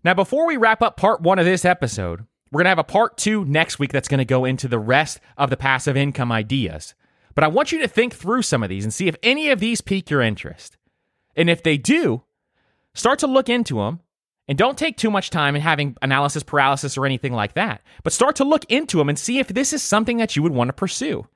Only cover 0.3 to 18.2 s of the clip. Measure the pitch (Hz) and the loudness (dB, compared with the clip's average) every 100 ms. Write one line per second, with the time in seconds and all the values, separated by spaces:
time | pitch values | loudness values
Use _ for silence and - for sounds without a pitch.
0.3 | 277 330 285 220 220 226 - 202 - 170 | 2 0 4 2 4 0 2 0 2 2
1.3 | 190 175 185 180 180 120 - 90 85 110 | 4 2 2 2 2 -2 -4 -6 -6 -12
2.3 | _ _ 143 180 180 - 196 226 - 208 | _ _ 0 2 2 0 2 0 0 -2
3.3 | 214 156 151 165 - 139 139 - 139 127 | 0 0 0 0 -2 -2 -2 0 -2 2
4.3 | 127 127 131 131 117 107 131 151 - _ | 0 0 -2 -2 -4 2 2 2 -8 _
5.3 | - 139 131 135 131 - 131 143 139 120 | -4 -2 0 0 0 0 0 -2 -2 -2
6.3 | 113 107 135 98 78 - _ _ _ _ | -2 -2 -2 -2 -6 -16 _ _ _ _
7.3 | - 156 196 302 320 254 - 240 - 175 | 0 2 2 0 -2 -2 0 -2 -4 -2
8.3 | 247 - 131 104 95 107 - 185 160 226 | -2 0 -2 -2 -4 -6 -2 -4 0 0
9.3 | 277 311 233 220 226 - 196 - 143 117 | 0 0 0 0 -4 -2 -4 0 0 0
10.3 | 101 - - - _ _ _ _ _ _ | -2 -10 -16 -20 _ _ _ _ _ _
11.3 | - 170 165 160 143 - 320 240 120 _ | 0 0 2 0 0 2 2 2 -2 _
12.3 | _ _ _ _ _ _ - 233 285 285 | _ _ _ _ _ _ -2 0 2 2
13.3 | 262 262 240 233 117 101 170 _ _ _ | 2 2 0 0 -2 -2 -6 _ _ _
14.3 | _ - 143 240 269 320 220 220 202 - | _ -6 2 2 2 -4 0 0 0 -2
15.3 | 170 143 143 160 151 143 123 135 135 143 | -2 0 0 0 0 -2 -4 0 2 0
16.3 | 151 139 147 135 135 143 - 139 131 135 | -4 -2 2 2 2 -4 -4 -2 -2 -4
17.3 | 120 104 - 214 113 _ - - - | -4 -4 -2 -4 -6 _ -8 -4 2